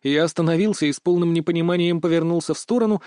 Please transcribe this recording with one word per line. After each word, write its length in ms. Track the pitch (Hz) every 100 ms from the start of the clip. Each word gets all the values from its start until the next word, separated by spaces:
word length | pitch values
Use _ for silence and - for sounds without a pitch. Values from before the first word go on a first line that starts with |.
Я 220 | 139 147
остановился 600 | 160 - 160 165 214 - 147
и 60 |
с 80 | -
полным 320 | - 175 170
непониманием 680 | 165 156 170 170 175 170 170
повернулся 540 | 170 165 160 170 -
в 40 | 156
сторону, 440 | - 240 220 208